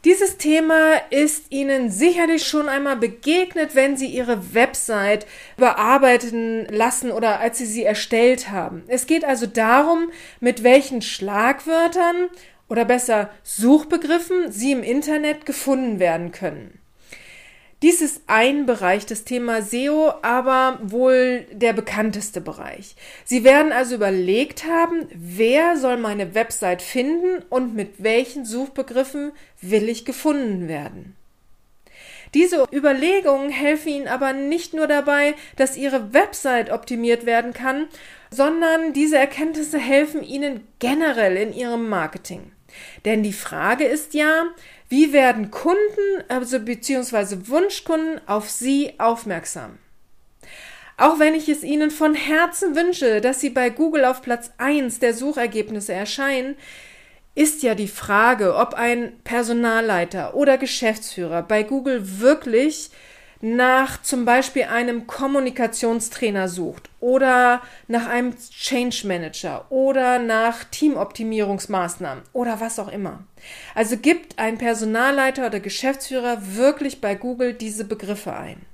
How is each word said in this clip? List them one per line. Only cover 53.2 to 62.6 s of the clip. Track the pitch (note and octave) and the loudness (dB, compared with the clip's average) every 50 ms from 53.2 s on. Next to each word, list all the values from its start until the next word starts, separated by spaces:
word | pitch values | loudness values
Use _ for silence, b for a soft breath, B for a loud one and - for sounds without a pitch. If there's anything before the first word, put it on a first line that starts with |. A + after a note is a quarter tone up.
dass | G#3+ B3+ C4+ - | 2 0 0 0
Sie | - C4+ | -4 -2
bei | A#3+ C4 B3 A#3+ | 0 0 0 0
Google | A3+ - D#4 E4 D#4 D4 C4 | 0 0 0 0 2 2 2
auf | B3+ B3+ B3+ | 2 2 -2
Platz | - B3 A#3+ A#3+ A#3+ - - - | -4 -6 -6 -6 -6 -18 -10 -4
eins | A#3+ C4+ D4 D4 C4+ A#3+ A3 - | -2 0 0 0 -2 -4 -2 0
der | B3+ A#3 A3+ | 0 0 0
Suchergebnisse | A3+ C4 C#4+ D4 C4+ A#3+ A3+ G3 A3 G#3 G#3+ A3 G#3 G3+ - | 0 -4 -4 -2 -2 -4 -2 -2 -4 -6 -4 -6 -8 -8 -6
erscheinen, | F3+ F#3 G#3 G#3 - - C4+ C#4 C4+ B3+ B3+ C4+ C#4+ B B B B B B B B B B B B B B _ _ | -6 -6 -6 -8 -6 -4 -2 -2 -2 -2 -4 -6 -10 B B B B B B B B B B B B B B _ _
ist | - D4+ D4+ - - | 2 2 2 2 0
ja | C4 A#3 A3 | 0 0 0
die | F#3 G#3 G3 | 0 -4 -6
Frage, | - - - - G3+ G#3 A3 A#3+ B3+ G#3 G#3 F3+ A#2 | -8 -10 -4 0 2 4 6 4 4 4 2 2 2
ob | - A#3+ - - | 2 0 0 0
ein | - A#3 A#3+ A#3+ A#3+ A#3+ - - - _ | -2 0 0 0 -2 -4 -8 -12 -16 _
Personalleiter | - B3 A#3+ A#3+ A3 A#3+ A#3 A#3 A#3 A3+ A3+ A3+ A3 G3 F3 E3+ F3 F#3 F#3 E3 - - | -4 -2 -2 -2 0 0 0 0 0 0 0 0 0 0 0 -2 -2 -4 -8 -8 -4 0
oder | C4 D4 C#4+ C4 B3+ | 2 4 4 4 2
Geschäftsführer | C4+ B3+ - - B3 A3 A3 A3 - - - F#3+ F3 D#3 E3 E3+ | 0 -6 -6 -2 -2 -2 -2 -2 -8 -12 -10 -8 -6 -4 -4 -6
bei | E3+ - G#3+ G#3+ G#3+ | -2 0 0 0 0
Google | G#3+ C4+ C4+ B3+ C#4 B3+ A#3 G3 F#3+ F#3+ G3 | 0 -4 -4 -2 -2 -2 -2 -4 -8 -8 2
wirklich | A3+ C4 - - - B3+ A3 A#3 | 4 4 4 4 0 0 2 2